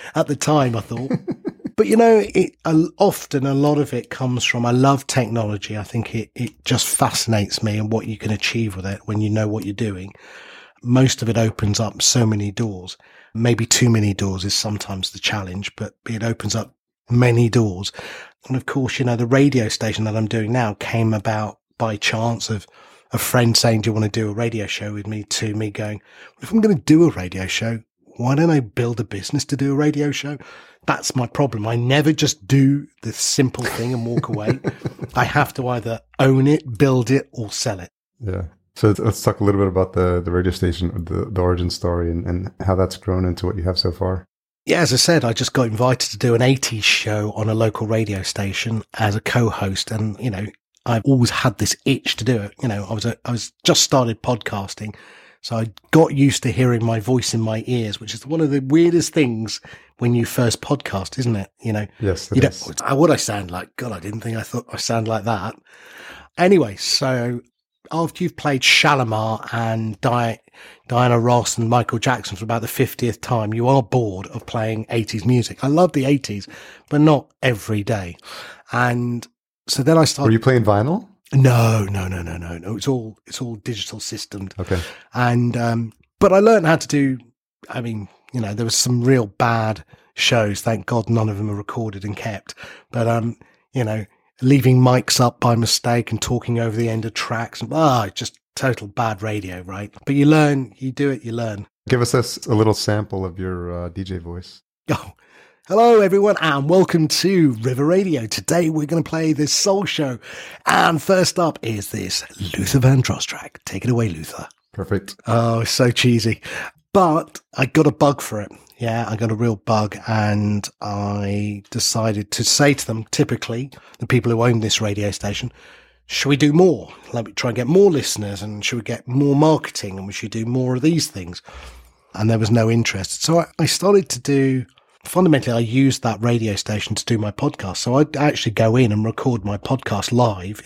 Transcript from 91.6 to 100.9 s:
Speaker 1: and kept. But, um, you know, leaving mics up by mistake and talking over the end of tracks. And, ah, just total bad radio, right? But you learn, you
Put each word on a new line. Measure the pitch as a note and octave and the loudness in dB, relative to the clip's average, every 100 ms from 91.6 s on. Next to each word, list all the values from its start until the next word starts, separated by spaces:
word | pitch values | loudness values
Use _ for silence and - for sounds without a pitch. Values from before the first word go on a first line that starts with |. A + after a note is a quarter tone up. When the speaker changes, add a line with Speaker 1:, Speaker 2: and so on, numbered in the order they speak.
| G2+ - A2+ G2+ | -8 -8 -8 -8
Speaker 1:
and | G#2 | -8
kept. | G2 A#2 G2 - - - - _ | -8 -8 -10 -14 -18 -20 -20 _
But, | A#2+ A2+ | -2 0
um, | A#2 A2+ A2+ _ _ _ | 0 -2 -6 _ _ _
you | C3 | -4
know, | A2 A2 G2+ _ _ _ | -2 -4 -8 _ _ _
leaving | B2+ C#3 C3 B2+ | 4 6 6 6
mics | B2+ B2 - - | 6 4 2 2
up | B2 - | 2 2
by | A#2+ | 2
mistake | A#2 A2+ - B2 A#2+ A2 | 2 2 0 0 -2 -2
and | A2+ | -4
talking | - A#2+ - A#2 | -2 -4 -2 -2
over | A2+ A2 | -2 -2
the | A#2 | -2
end | A2+ A2 | -4 -6
of | |
tracks. | - - A#2 A#2 - | -8 -6 -6 -6 -10
And, | A2+ | -6
ah, | D3 D#3 B2+ G2+ | 2 2 2 0
just | - A2+ - _ | -6 -12 -14 _
total | - C3+ A#2+ G#2 | -4 -2 -2 -6
bad | - A2+ G2+ | -4 -4 -4
radio, | G#2+ G#2+ F#2+ F2+ | -6 -6 -8 -12
right? | F2+ G2 G#2 - | -12 -12 -14 -10
But | - | -2
you | C#3 C#3+ | 2 6
learn, | D#3 D3 C#3 B2+ - | 6 4 2 -4 -8
you | C3 | -8